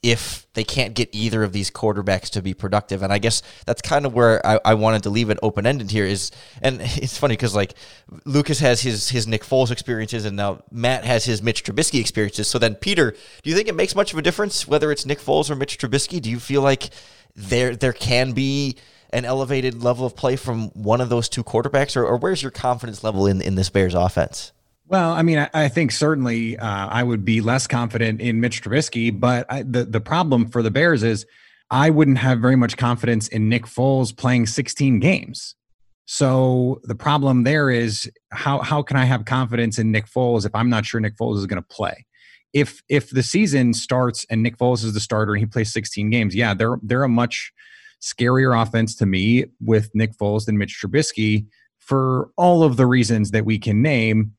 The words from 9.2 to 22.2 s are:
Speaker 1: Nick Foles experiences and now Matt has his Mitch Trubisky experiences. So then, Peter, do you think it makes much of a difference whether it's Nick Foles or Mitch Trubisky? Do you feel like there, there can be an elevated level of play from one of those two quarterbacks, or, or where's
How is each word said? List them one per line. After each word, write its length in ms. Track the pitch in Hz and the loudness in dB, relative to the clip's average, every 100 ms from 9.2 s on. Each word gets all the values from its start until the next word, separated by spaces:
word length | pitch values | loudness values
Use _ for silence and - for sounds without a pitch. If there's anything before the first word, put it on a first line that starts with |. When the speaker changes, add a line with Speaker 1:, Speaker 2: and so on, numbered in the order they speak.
| 113 | -2
Speaker 1:
Nick 160 | 110 | -4
Foles 280 | - 135 123 | 0 0 0
experiences 560 | 120 - 120 107 117 104 | -2 -4 -6 -4 -6 -6
and 100 | 101 | -4
now 260 | 101 - - | -4 -6 -12
Matt 360 | 117 120 127 117 | -4 -2 -2 0
has 180 | 120 | 0
his 180 | 123 107 | 0 -2
Mitch 220 | 113 110 | -2 -4
Trubisky 360 | - 107 165 131 | -4 -2 0 0
experiences. 480 | 107 - 101 - 104 | -2 -2 -4 -2 -4
So 100 | - | 0
then, 160 | 113 | 0
Peter, 380 | 104 - 196 127 - - - | 0 -2 2 2 0 -20 -12
do 60 | 151 | -2
you 80 | 170 | -2
think 100 | 220 | 0
it 100 | 170 | -2
makes 180 | 185 | -2
much 180 | 196 202 | 0 -2
of 60 | 160 | 0
a 40 | |
difference 460 | 156 175 208 - - | -2 -2 -4 -4 0
whether 240 | 147 151 | 0 0
it's 140 | 147 135 | -2 -4
Nick 140 | 147 | -6
Foles 280 | - 156 139 | 0 0 0
or 80 | 143 | -4
Mitch 220 | 139 - | -6 -6
Trubisky? 420 | 123 135 - 175 | -2 -2 -2 -6
Do 80 | 110 | -6
you 100 | 117 | -8
feel 220 | - 139 | -2 2
like 300 | 135 135 - - - - _ | 2 0 -4 -16 -20 -20 _
there, 400 | - 98 120 127 | -18 -4 0 0
there 200 | 117 131 | 0 -2
can 380 | 120 - 123 131 | -2 0 0 2
be 440 | 123 135 139 139 123 - _ _ | -2 -2 -2 -4 -6 -16 _ _
an 160 | 120 | -6
elevated 580 | 120 135 131 135 131 117 | -2 -4 -2 -2 -2 0
level 220 | 120 120 | 0 0
of 100 | 127 | -4
play 220 | - 131 127 | -2 -2 -2
from 320 | 127 113 110 | -4 -4 -6
one 260 | - 104 120 | -6 0 0
of 80 | 123 | 2
those 220 | 120 113 | 0 -2
two 120 | - | -6
quarterbacks, 540 | 113 117 135 139 - 127 | -2 -2 0 0 0 0
or, 80 | |
or 140 | 120 | 0
where's 240 | 120 | 0